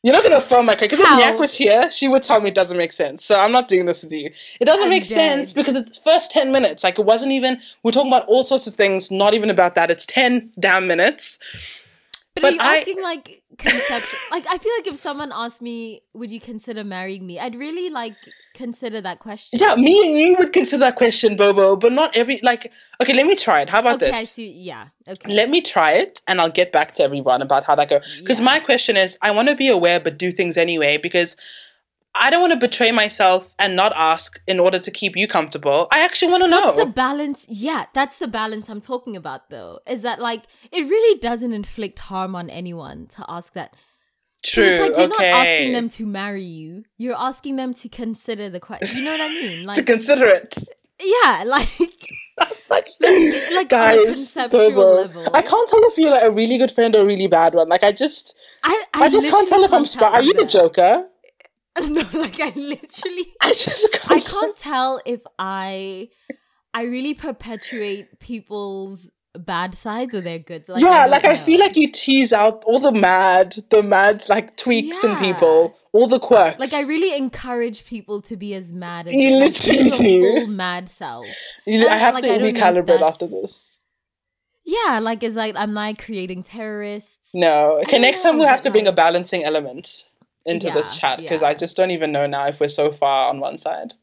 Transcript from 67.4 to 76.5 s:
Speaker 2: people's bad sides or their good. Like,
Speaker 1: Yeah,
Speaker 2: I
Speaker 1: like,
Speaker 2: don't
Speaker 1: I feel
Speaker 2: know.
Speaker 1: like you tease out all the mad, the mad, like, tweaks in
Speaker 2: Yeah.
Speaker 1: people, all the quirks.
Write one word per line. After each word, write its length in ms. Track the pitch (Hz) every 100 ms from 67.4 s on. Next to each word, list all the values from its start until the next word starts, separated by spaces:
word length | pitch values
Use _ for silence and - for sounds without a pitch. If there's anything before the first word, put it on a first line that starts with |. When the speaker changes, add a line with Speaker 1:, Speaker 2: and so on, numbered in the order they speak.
| 233 220 - 240 208 202 - _
Speaker 2:
people's 880 | - 226 _ 208 202 196 190 190 180 _ _ 170
bad 360 | 170 170 185
sides 400 | 180 226 220 247
or 80 | 220
their 160 | 175 165
good. 280 | - 165 -
Like, 120 | 180
Speaker 1:
Yeah, 220 | 339 339
Speaker 2:
I 20 | 262
Speaker 1:
like, 180 | 277
Speaker 2:
don't 80 | -
Speaker 1:
I 40 | 320
feel 220 | - 349
Speaker 2:
know. 80 | 392
Speaker 1:
like 100 | 320
you 160 | 285
tease 400 | - - 269 240
out 320 | 220 214 220
all 140 | - 247
the 140 | 277
mad, 640 | 214 185 185 190 185 185 214 -
the 140 | 214
mad, 420 | 202 190 202 208 -
like, 260 | 208 220 -
tweaks 480 | 247 226 151 339
in 60 | 220
Speaker 2:
Yeah. 100 | 196
Speaker 1:
people, 560 | 190 180 165 160 170 _ _
all 140 | 214 240
the 100 | 247
quirks. 400 | - 226 165